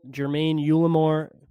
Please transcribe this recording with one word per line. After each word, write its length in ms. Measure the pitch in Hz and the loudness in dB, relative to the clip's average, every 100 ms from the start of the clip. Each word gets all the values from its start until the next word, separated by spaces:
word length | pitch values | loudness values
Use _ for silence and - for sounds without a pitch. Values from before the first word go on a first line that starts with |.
| 131 | -10
Jermaine 540 | 135 139 147 160 156 | -8 -4 -2 -2 0
Ulamore, 640 | 147 160 165 160 156 156 156 - _ | 2 2 2 2 2 0 -6 -14 _